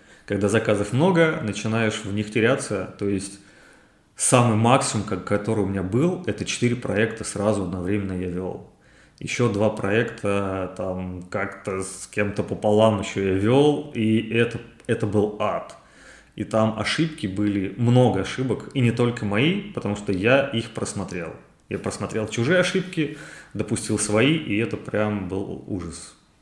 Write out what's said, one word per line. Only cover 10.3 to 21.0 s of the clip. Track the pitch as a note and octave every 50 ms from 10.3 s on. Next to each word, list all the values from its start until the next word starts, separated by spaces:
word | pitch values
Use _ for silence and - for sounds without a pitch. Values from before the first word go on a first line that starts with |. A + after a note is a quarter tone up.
| G2+ G2+ G2+ F#2+ F#2+ F#2+ F#2 F2+ -
там, | - F#2+ F#2+ F#2 F#2 F#2 F2+ F2+ F2+ F2 F2+
как-то | - G2+ G2 G2 - - - G#2 F#2+ F#2+ F2+
с | - - - - -
кем-то | - G#2 G#2 G2+ G2 - F#2+
пополам | - G2+ - - G#2+ G#2 G#2+ A2 A2+ G#2+ G2+
ещё | - - - G2
я | G2 F#2+ F#2
вёл, | F#2+ G2+ A2 B2+ C#3 D3 D3 D3 - D3 - -
и | A#2 A2 A2 A2 A2+ G#2+ - A2+
это, | A#2 A#2 A#2 - - - - - - -
это | - A2+ - A2
был | G2+ F#2+ G#2 G2+ G#2 - -
ад. | G#2 G2 F2 E2 - - - - - - - - - - - - - _ -
И | - G#2
там | - - A2 A2 A2 A2
ошибки | A2 G#2 - - - E3 D#3+ - - -
были, | F#2+ F#2 G2 G#2 G#2 G2+ G2+ F#2 - -
много | - A#2+ A#2+ B2 B2+ B2 A2+ F#2+ F#2+
ошибок, | - - - - C3 B2+ G2+ - - - -
и | C#3
не | A#2+ A#2
только | A2+ B2 A#2+ A#2+ A#2 - A2
мои, | G2+ G2+ G#2+ C3+ E3 G3 G#3 - - -
потому | - - G#2 G#2
что | - - -
я | G2 F#2 G2 A#2 C3 C#3 - - A#2
их | A2+ A2 -
просмотрел. | - - G2 - - G2+